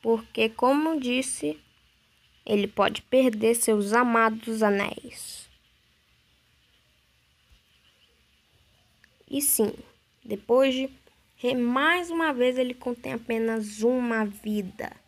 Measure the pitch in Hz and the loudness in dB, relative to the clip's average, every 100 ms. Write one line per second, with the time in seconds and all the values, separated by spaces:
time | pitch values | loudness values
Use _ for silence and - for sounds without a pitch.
0 | 226 226 - - 220 220 247 285 311 320 | 0 -2 -2 -2 -2 2 2 4 2 -2
1 | 247 254 262 - 294 311 _ _ _ _ | -2 -2 -2 -4 -6 -8 _ _ _ _
2 | _ _ _ _ - 208 202 - 196 214 | _ _ _ _ -2 -2 -2 0 0 0
3 | - 254 262 214 226 233 - 214 202 233 | 0 4 4 2 0 2 2 0 2 2
4 | 247 226 226 226 233 220 214 202 202 - | 4 4 2 0 -8 0 2 2 -2 -6
5 | 247 - - - - _ _ _ _ _ | -14 -18 -16 -18 -20 _ _ _ _ _
6 | _ _ _ _ _ _ _ _ _ _ | _ _ _ _ _ _ _ _ _ _
7 | _ _ _ _ _ _ _ _ _ _ | _ _ _ _ _ _ _ _ _ _
8 | _ _ _ _ _ _ _ _ _ _ | _ _ _ _ _ _ _ _ _ _
9 | _ _ _ 277 294 - 208 - - _ | _ _ _ -4 -2 2 0 -2 -20 _
10 | _ _ 233 202 - 240 269 254 269 - | _ _ -10 -10 2 4 4 2 -4 -8
11 | _ _ _ _ 247 254 240 254 302 349 | _ _ _ _ -4 0 0 2 2 0
12 | 349 330 320 254 247 254 254 247 - 240 | -2 -2 -2 2 0 2 -2 -4 -8 -8
13 | 262 247 233 226 226 226 208 208 226 254 | -8 -10 -4 -2 -2 -2 -6 -2 0 0
14 | 240 226 208 202 214 208 185 - - - | 0 -2 -2 -6 -6 -4 -4 -10 -12 -12